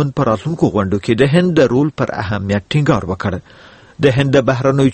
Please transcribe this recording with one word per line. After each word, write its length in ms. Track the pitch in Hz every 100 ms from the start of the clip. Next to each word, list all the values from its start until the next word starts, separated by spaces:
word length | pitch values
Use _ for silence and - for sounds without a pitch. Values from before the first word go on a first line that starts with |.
بن 100 | 143 135
په 120 | 131
راتلونکو 420 | 110 147 170 135
غونډو 240 | 95 95 101
کې 100 | - 113
د 120 | 139 170
هند 180 | 180 160
د 100 | 123
رول 240 | 120 151 -
پر 140 | 131 - 101
اهمیت 440 | 104 98 101 -
ټینګار 300 | 151 147 117
وکړ. 300 | 92 92 101 90 - - - - - -
د 80 | 143 123
هند 140 | 139
د 100 | 139 123
بهرنیو 420 | 127 135 139 135